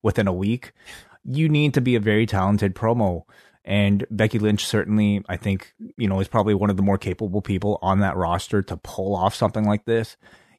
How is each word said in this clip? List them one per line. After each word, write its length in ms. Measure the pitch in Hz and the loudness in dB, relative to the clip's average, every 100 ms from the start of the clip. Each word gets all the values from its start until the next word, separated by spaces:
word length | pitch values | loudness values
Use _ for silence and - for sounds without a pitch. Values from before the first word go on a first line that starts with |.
within 260 | 107 98 101 | -2 0 0
a 60 | |
week, 380 | 90 101 120 - - - - - _ | 0 -2 -4 -6 -20 -20 -20 -20 _
you 240 | - 131 160 | -8 -2 2
need 260 | 151 147 139 | 2 2 2
to 60 | |
be 120 | 127 120 | 2 2
a 40 | |
very 260 | 104 104 113 | 2 2 2
talented 480 | 98 95 104 101 | 2 2 2 0
promo. 480 | 92 113 120 101 87 - _ _ _ | 0 -2 0 0 -2 -8 _ _ _
And 400 | - 101 101 101 - | -4 0 2 2 0
Becky 300 | 104 107 113 | 0 0 2
Lynch 260 | 107 104 - | 0 0 0
certainly, 560 | 107 92 107 104 101 - | -2 0 2 2 0 -4
I 80 | 92 | -6
think, 380 | 104 95 - - 226 - | -2 -4 -6 -20 -16 -4
you 100 | 107 | -2
know, 120 | 95 | 0
is 80 | 98 | 0
probably 280 | 113 104 101 | 0 2 2
one 160 | 104 | 2
of 60 | 95 | 2
the 60 | |
more 140 | 98 98 | 2 0
capable 460 | - 87 107 101 | -2 -6 -4 -4
people 340 | - 95 101 104 | -2 -2 -2 -2
on 160 | 92 95 | 0 2
that 180 | 98 85 | 2 0
roster 460 | 85 87 - 104 | -2 -2 -2 -2
to 140 | 95 90 | -2 -8
pull 380 | - - 95 98 | -12 -8 -4 0
off 200 | 95 - | 0 0
something 300 | 107 107 107 | -2 0 0
like 200 | 104 - | 0 0
this. 320 | 113 107 - _ - _ | -2 -2 -10 _ -20 _